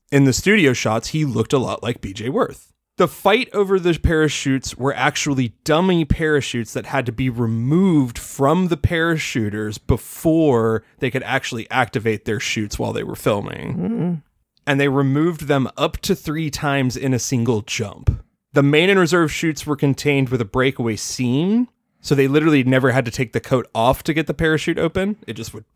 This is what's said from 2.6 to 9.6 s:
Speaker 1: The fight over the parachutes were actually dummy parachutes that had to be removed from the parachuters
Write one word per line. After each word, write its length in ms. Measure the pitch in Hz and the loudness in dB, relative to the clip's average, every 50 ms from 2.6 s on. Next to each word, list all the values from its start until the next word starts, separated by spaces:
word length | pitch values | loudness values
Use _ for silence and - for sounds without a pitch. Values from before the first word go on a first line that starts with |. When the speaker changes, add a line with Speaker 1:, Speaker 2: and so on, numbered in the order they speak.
| - _ _ _ _ _ _ | -20 _ _ _ _ _ _
Speaker 1:
The 100 | - 185 | 0 0
fight 420 | - - - - 196 208 247 247 - - | 0 0 0 2 2 2 2 0 -2 0
over 260 | 202 202 190 196 190 | 0 0 2 2 2
the 180 | 170 175 165 | 2 2 0
parachutes 800 | - - - 170 156 156 147 139 - - 143 135 131 - - - | 2 2 2 2 4 2 2 0 -2 -2 0 -2 -2 -2 -6 -8
were 160 | - 123 139 - | -4 -4 -2 -2
actually 600 | - 127 151 147 - - 156 139 131 127 113 - _ - | 0 0 0 0 -2 -2 -2 0 0 0 -2 -4 _ -2
dummy 420 | - 151 160 180 190 185 170 160 | 0 2 2 4 2 2 2 2
parachutes 680 | 139 - - 165 156 151 143 - - - 120 113 - - | 2 0 0 2 0 2 0 0 -2 -4 -6 -6 -6 -8
that 140 | 131 98 | -10 -8
had 200 | - - 135 123 | -4 -4 -4 -2
to 60 | 120 113 | -4 -4
be 180 | 110 131 131 | -4 -4 -4
removed 880 | 117 117 120 113 113 113 117 131 151 180 196 196 170 151 131 120 120 - | -2 -2 -2 -2 0 -2 0 2 2 4 4 4 4 4 2 0 -4 -10
from 480 | - - - - 139 139 160 185 185 | -14 -12 -4 0 2 2 4 2 2
the 100 | 175 185 | 0 -2
parachuters 1000 | - - - 175 165 160 170 165 151 - - - 127 110 104 101 107 | 0 -2 -2 0 0 0 0 0 -2 -2 -4 -2 -2 -2 -2 -2 -4